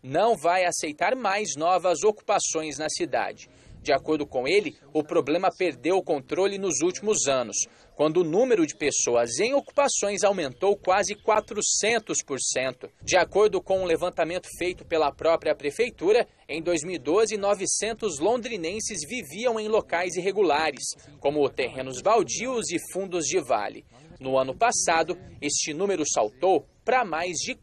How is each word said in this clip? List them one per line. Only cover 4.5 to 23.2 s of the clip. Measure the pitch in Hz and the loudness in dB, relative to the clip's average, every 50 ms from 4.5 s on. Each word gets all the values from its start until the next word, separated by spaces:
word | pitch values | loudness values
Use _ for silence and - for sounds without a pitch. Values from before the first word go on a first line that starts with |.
| 175 208 202 143 107 - - - 147 | 2 2 2 0 -8 -12 -20 -4 -2
o | 156 147 | -2 -2
problema | 151 175 170 143 131 151 175 190 185 - | 2 0 0 2 2 0 2 2 0 0
perdeu | - 185 175 143 120 120 151 185 | 0 -2 -2 -2 -2 -2 0 0
o | 190 - | 0 2
controle | - 165 143 123 - 151 156 190 202 196 | 0 -2 -2 -2 -4 0 0 0 0 0
nos | 196 196 190 156 139 156 | -2 -4 -2 -2 0 0
últimos | 180 180 - - 214 214 - - | 0 -2 -2 -2 0 0 0 2
anos, | 139 135 131 120 107 - - - - - - - _ _ | 0 0 0 0 -2 -4 -4 -4 -6 -8 -20 -20 _ _
quando | - 143 156 156 175 | 0 0 2 4 2
o | 180 | 2
número | 160 151 196 254 262 240 190 165 | 2 4 2 4 4 4 4 2
de | 147 - | 0 0
pessoas | _ 156 143 - - - - 120 117 120 120 117 131 | _ -2 -2 0 0 0 2 2 2 2 2 0 -2
em | 196 240 277 | 0 0 0
ocupações | 277 269 - - - 285 269 - - - 202 208 185 - | 0 -2 0 0 2 2 2 2 0 -2 -2 -2 2 2
aumentou | 196 202 185 160 135 - - - 196 202 | 2 2 2 -2 -6 -4 0 2 2 2
quase | - - 180 180 202 202 185 208 | 2 2 2 2 2 2 -2 -4
quatrocentos | - _ - 214 214 208 - 233 208 190 - - - - 208 240 226 - - 165 - - | -4 _ 2 2 2 0 -2 -6 -4 -2 -2 0 0 0 0 0 0 -2 -2 -4 -4 -4
por | - 143 123 | -4 -6 -4
cento. | - - - - 127 131 131 _ - - _ _ - | -4 -2 -2 -2 -2 -4 -6 _ -16 -20 _ _ -6
De | - - | 2 4
acordo | 180 170 - - 190 214 208 180 185 | 4 4 4 4 4 4 4 2 0
com | - - 190 190 | -2 0 -2 0
um | 190 | 2
levantamento | 175 165 147 160 180 170 - 165 156 175 185 - - - | 0 0 0 0 -4 -2 -2 -2 -2 -2 -8 -8 -10 -8
feito | - 170 180 180 - - | -4 -4 -4 -4 -6 -8
pela | - 170 160 151 143 | -2 0 2 2 2
própria | 139 - 147 156 165 156 - 160 147 | 0 0 2 2 2 2 2 -2 -2
prefeitura, | - 139 143 - - 233 247 - - 156 180 214 240 208 - _ _ _ - | -2 -2 -6 -2 -2 -2 -2 -2 -2 2 4 4 4 4 0 _ _ _ -10
em | 139 165 160 | -10 -6 -2
dois | 170 175 160 139 | -2 -2 -2 -2
mil | 175 185 | -6 -8
e | 156 | -6
doze, | 123 143 160 202 226 208 220 | -2 2 2 4 2 2 0
novecentos | 208 196 202 208 190 190 156 - - 196 214 233 220 - 208 160 135 | -2 0 0 0 0 0 -4 -2 -2 -2 -4 -4 -4 -6 -6 -4 0
londrinenses | 151 196 240 254 208 247 233 196 160 160 190 220 - - 226 175 160 | 0 2 2 0 -2 -6 -6 -4 -4 -4 -6 -6 -6 -6 -8 -8 -8
viviam | 143 220 254 190 135 143 196 233 247 226 220 | -6 -8 -8 -8 -8 -8 -2 -2 0 0 0
em | 214 | -2
locais | 214 220 208 - - - 170 180 185 165 | 0 0 0 0 0 -2 -2 -2 -2 -4
irregulares, | 180 170 196 196 202 202 165 143 147 160 156 139 123 - - - - - - 147 - | -4 -4 -2 0 2 2 4 4 2 2 0 -2 -4 -10 -10 -10 -12 -16 -20 -20 -2
como | - 143 147 151 143 123 | -2 0 2 2 0 0
terrenos | - - 135 120 120 131 131 131 131 123 | 0 -2 -6 -6 -4 -8 -8 -8 -8 -4
baldios | - 190 220 233 180 131 - 165 208 254 262 233 190 143 | 0 2 4 4 2 0 -4 -6 -4 -4 -4 -4 -4 -4
e | 175 160 - - - | -4 -6 -6 -6 -8
fundos | 180 196 196 170 175 | -8 -6 -4 -4 -4